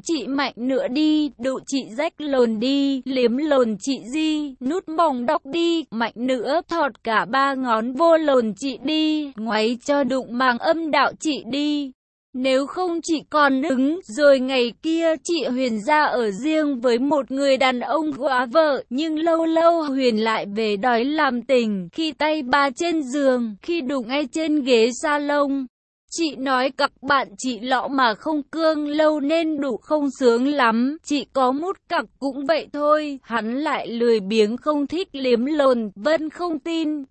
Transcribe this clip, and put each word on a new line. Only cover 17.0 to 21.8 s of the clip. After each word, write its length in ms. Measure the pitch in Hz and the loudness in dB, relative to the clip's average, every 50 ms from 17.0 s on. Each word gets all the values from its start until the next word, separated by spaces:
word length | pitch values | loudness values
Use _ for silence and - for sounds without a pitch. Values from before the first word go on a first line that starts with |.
| 262 285 311 285 262 - | 2 2 0 0 0 -2
người 260 | 262 269 277 277 269 262 | -2 0 2 2 4 4
đàn 220 | 269 262 254 247 | 2 2 0 0
ông 260 | 226 - 247 320 311 311 277 - | -2 -2 -2 0 0 -2 -4 -4
quá 280 | 262 302 262 247 262 | -2 0 0 0 0
vợ, 380 | 240 247 320 320 302 277 226 - - | 2 2 4 4 4 2 -2 -4 -4
nhưng 300 | 240 262 320 330 311 302 | -4 -4 -2 -2 -2 0
lâu 260 | 320 339 320 320 330 | 0 2 2 2 2
lâu 380 | 330 320 320 330 339 339 339 311 | 2 2 4 4 6 4 4 2
Huyền 400 | 294 262 269 262 247 220 214 220 | -2 0 2 2 2 2 2 2
lại 220 | 233 220 190 151 202 202 | 0 0 -2 -4 -4 -4
về 220 | 214 226 214 208 196 | -2 -2 -2 -2 0
đòi 280 | 214 254 240 226 240 | 0 2 2 2 0
làm 360 | 277 302 311 302 269 247 240 | 0 0 0 0 0 0 -2
tình, 480 | 226 - 269 247 233 214 208 190 | 0 2 2 2 2 2 -2 -4